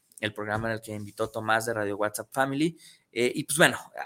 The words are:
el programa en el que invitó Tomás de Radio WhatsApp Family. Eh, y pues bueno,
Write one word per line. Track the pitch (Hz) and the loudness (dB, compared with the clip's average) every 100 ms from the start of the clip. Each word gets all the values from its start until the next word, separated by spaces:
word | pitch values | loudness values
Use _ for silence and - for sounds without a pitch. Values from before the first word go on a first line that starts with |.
| _ - | _ -6
el | 107 | -4
programa | 104 104 107 113 | -4 -2 -2 -2
en | |
el | 107 | -4
que | - | -6
invitó | 107 104 101 110 | -10 -8 -4 -4
Tomás | 113 110 113 117 | -2 2 2 2
de | |
Radio | 110 104 101 | 0 -2 0
WhatsApp | 104 - 110 | -2 -2 -6
Family. | 135 139 139 165 165 - - _ | 0 0 2 0 -2 -16 -20 _
Eh, | 110 123 | 0 0
y | - | 0
pues | 151 143 | -2 4
bueno, | 151 - - - | 4 4 -8 -10